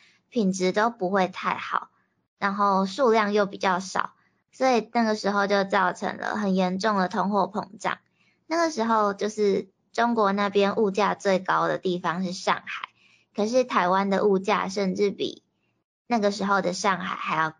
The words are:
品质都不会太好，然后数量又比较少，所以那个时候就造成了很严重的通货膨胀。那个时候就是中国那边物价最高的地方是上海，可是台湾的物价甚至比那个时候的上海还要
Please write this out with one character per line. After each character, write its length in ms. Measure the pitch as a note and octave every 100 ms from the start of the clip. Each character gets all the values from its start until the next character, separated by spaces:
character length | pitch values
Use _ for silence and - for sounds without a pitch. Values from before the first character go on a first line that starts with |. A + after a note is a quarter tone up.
| _ _ _
品 240 | B3 F#3+
质 180 | F#3 F#3
都 180 | F#3 A3+
不 200 | A#3 F3+
会 180 | G3 F#3
太 280 | - G3 -
好， 340 | - - - _ _ _ _ -
然 160 | G3+ G3+
后 300 | G3+ F#3+ F#3+
数 260 | F#3+ C4
量 220 | A3 G#3
又 120 | G#3 G3
比 120 | G3
较 220 | G3 F3+
少， 340 | F#3+ - - - _ _ _
所 180 | - C4
以 180 | A#3+ G#3+
那 100 | A#3+
个 120 | A3 G#3+
时 160 | G3
候 160 | G3+ G3+
就 180 | G3+ G3
造 260 | G3+ F3+
成 260 | - F#3+ -
了 200 | - G#3+
很 180 | G#3 F#3+
严 240 | F#3 F#3+
重 180 | A3 G3+
的 120 | F3+
通 200 | G#3 F#3
货 140 | G3+
膨 340 | E3+ - - G3+
胀。 200 | F#3 - _ _ _ _ -
那 100 | D#4+
个 140 | E4
时 120 | D4+
候 300 | A3+ A3 G#3
就 140 | G3 G#3
是 400 | G#3+ G#3 F#3+ - _ _
中 240 | - A#3 A#3
国 160 | G3+
那 180 | G3 G3+
边 280 | G3+ G3 G3+
物 140 | G#3
价 240 | F#3+ G3 F#3
最 240 | G3+ F#3
高 280 | F#3 D#3+ E3
的 100 | D3+
地 220 | F#3+ F3+
方 240 | F3+ E3
是 80 | F#3
上 240 | F#3 - F3 -
海， 220 | - - _ _ _ _ -
可 120 | G#3+
是 180 | B3+ B3+
台 240 | B3+ F3+
湾 200 | F#3+ G3
的 160 | F#3+ G#3+
物 140 | F#3+
价 300 | F#3+ F#3+ F#3
甚 260 | G3 F#3+ F#3
至 160 | G3+
比 320 | F#3+ C3+ - _ _ _ _ _ _ -
那 120 | A#3
个 120 | G3+
时 140 | G#3 G3
候 160 | G3
的 100 | F#3
上 280 | F#3 G#3 F3+
海 160 | F#3 -
还 200 | - D#3+
要 180 | D#3+